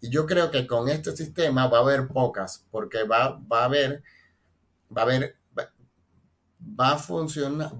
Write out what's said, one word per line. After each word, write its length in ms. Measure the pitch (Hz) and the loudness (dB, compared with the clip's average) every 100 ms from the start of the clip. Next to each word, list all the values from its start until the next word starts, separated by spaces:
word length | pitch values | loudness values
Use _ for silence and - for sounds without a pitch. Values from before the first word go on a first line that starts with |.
Y 80 | - | -4
yo 160 | 135 | 0
creo 260 | 156 180 165 | 2 2 2
que 160 | 135 123 | 2 0
con 220 | 120 123 | 0 2
este 260 | 151 143 | -2 -4
sistema 520 | 131 156 - 160 131 127 | -6 -6 0 2 4 2
va 100 | 117 | 2
a 40 | |
haber 260 | 127 139 131 | 2 2 0
pocas, 580 | 127 123 - 92 - _ | 0 0 -2 -8 -10 _
porque 340 | 110 101 113 | -8 -6 -4
va, 340 | 107 113 131 143 | 0 2 2 -2
va 240 | 127 117 | -2 2
a 20 | 123 | 2
haber, 360 | 143 135 143 - _ _ _ _ _ _ _ - - | 2 2 -2 -10 _ _ _ _ _ _ _ -8 -2
va 60 | |
a 20 | |
haber, 320 | 117 127 143 - _ - | 2 2 0 -8 _ -10
va, 180 | - _ _ _ _ _ _ _ _ _ | -10 _ _ _ _ _ _ _ _ _
va 340 | - 107 131 | -12 0 2
a 60 | 147 | 2
funcionar, 760 | - 165 156 151 139 147 151 120 | -2 -4 -4 -4 -4 -4 -6 -4